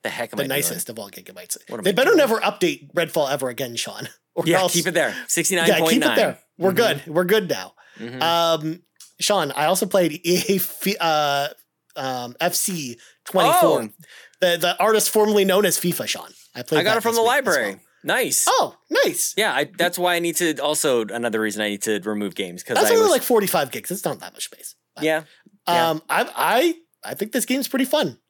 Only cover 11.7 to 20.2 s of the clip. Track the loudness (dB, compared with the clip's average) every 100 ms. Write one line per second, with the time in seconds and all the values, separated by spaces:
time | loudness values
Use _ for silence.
11.7 | _ _ -10 -6 -6 -10 -4 -2 -2 -4
12.7 | -6 -8 -12 -20 _ -4 2 4 4 4
13.7 | 2 -2 _ -20 -20 -20 _ 0 2 0
14.7 | 2 2 2 2 2 4 4 4 4 2
15.7 | 0 -2 -4 -6 -8 -10 -20 -18 -14 -2
16.7 | 0 2 0 0 2 2 2 2 0 -2
17.7 | -8 _ _ -4 -2 0 0 2 2 0
18.7 | -4 _ 0 2 0 -4 -2 0 0 -4
19.7 | -2 -2 0 -2 0